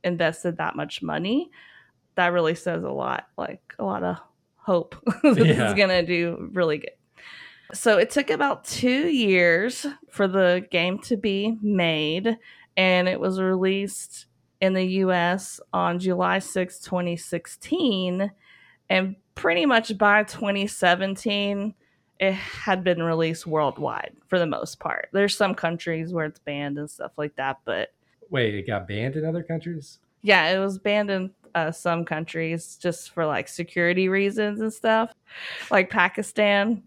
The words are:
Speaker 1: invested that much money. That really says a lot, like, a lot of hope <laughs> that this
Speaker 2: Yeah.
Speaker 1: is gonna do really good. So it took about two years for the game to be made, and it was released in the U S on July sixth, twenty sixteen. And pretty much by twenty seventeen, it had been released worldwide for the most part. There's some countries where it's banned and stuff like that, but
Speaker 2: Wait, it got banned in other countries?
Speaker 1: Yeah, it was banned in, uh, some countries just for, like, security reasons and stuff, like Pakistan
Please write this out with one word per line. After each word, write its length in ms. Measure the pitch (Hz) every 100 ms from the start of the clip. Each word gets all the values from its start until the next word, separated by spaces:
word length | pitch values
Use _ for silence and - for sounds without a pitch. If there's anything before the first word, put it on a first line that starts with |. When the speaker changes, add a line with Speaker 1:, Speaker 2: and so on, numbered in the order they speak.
Speaker 1:
invested 540 | 175 175 165 160 180 170
that 180 | 160 -
much 260 | 151 -
money. 480 | 170 156 185 262 349 - - - _ _ _ -
That 160 | 175
really 240 | 175 160 170
says 260 | 180 165
a 80 | 175
lot, 380 | 135 - - - -
like, 220 | - - _ -
a 60 |
lot 180 | 202 196
of 140 | 180 175 - _ _ _
hope 400 | - 175 - -
<laughs> 220 | - -
that 140 | 302 196
this 200 | 160 147
Speaker 2:
Yeah. 120 | 113
Speaker 1:
is 60 |
gonna 280 | 104 196 180
do 460 | 170 175 170 165 -
really 260 | 185 165 151
good. 120 | - - _ - - - - - _
So 240 | - 233 202
it 120 | 220
took 180 | - 277
about 360 | 453 285 -
two 420 | - - 247 254 339
years 800 | 285 214 185 175 170 220 247 285 285 -
for 160 | - 196
the 400 | 190 180 180 208
game 260 | 175 175 196
to 160 | - 220
be 400 | 208 196 214 226
made, 760 | 208 196 170 156 151 170 220 226 - - _ -
and 320 | 185 180 185
it 120 | 185
was 200 | 190 185
released 880 | 185 185 190 196 196 - - - - _ _ _
in 120 | 190
the 120 | 190
U 280 | 185 190 190
S 480 | 180 170 190 190 - -
on 280 | - 175 175
July 400 | 185 180 180 190
sixth, 440 | - 190 180 -
twenty 320 | - 180 175 170
sixteen. 1160 | - 170 - - - 339 294 190 185 180 202 - _ - - _ _
And 240 | 190 185 196 _ -
pretty 280 | - 339 302
much 300 | 233 226 196
by 280 | 208 208
twenty 420 | 208 - 208 202 202
seventeen, 1080 | - 180 175 190 190 226 202 202 202 214 - _ _ _ _
it 140 | 190
had 500 | 190 - - - 185
been 200 | 185 170
released 440 | 165 165 165 160 170
worldwide 680 | 156 147 - 139 110 - - _
for 140 | 185
the 60 | 165
most 340 | - - -
part. 280 | - - -
There's 240 | 196 202 -
some 180 | 196
countries 580 | - 170 170 - 160 160
where 120 | 175 151
it's 140 | -
banned 380 | - 143 143 143
and 120 | 147
stuff 220 | - - -
like 200 | 151 -
that, 220 | 135 135
but 280 | - 92 - _ _ _ -
Speaker 2:
Wait, 240 | 143 113 104
it 100 | 95
got 220 | 104 95
banned 260 | 104 127
in 100 | 151
other 180 | 160 170
countries? 560 | 165 165 165 165 139 - _ _
Speaker 1:
Yeah, 280 | 202 190 160
it 80 | 190
was 200 | 196 190
banned 320 | 208 208 208
in, 200 | 190 190 _ _
uh, 160 | 170 160
some 340 | 160 175 170
countries 720 | 165 156 160 165 160 165 - -
just 340 | 180 170 -
for, 140 | -
like, 220 | 156 120 110
security 600 | - 170 - 170 180 190
reasons 500 | 196 196 220 208 208
and 100 | 220
stuff, 420 | 220 226 220 226 - _ - - - -
like 180 | 202 185
Pakistan 960 | 214 185 - 202 - 208 202 202 214